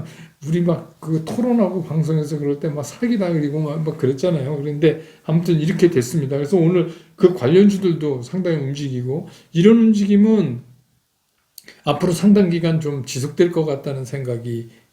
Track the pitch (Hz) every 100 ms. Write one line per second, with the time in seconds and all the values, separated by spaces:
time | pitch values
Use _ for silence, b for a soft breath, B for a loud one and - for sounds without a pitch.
0 | - - - _ 143 175 175 160 - _
1 | 160 160 - 220 247 233 180 185 - 156
2 | 151 156 147 151 143 143 160 147 135 -
3 | 233 220 175 160 147 151 151 160 156 -
4 | 131 135 180 156 131 143 147 147 160 156
5 | B B - 165 175 160 160 - 175 131
6 | 120 165 135 139 143 185 165 180 165 B
7 | B - 180 - 123 180 202 190 185 147
8 | 147 127 123 185 175 156 135 139 139 127
9 | 127 147 B B B 165 202 233 226 202
10 | 196 202 214 214 143 120 - _ _ _
11 | _ _ _ _ _ - B B 151 -
12 | 180 170 208 208 180 170 165 160 147 139
13 | 120 131 151 175 175 165 151 139 147 135
14 | 123 139 123 117 120 113 117 b b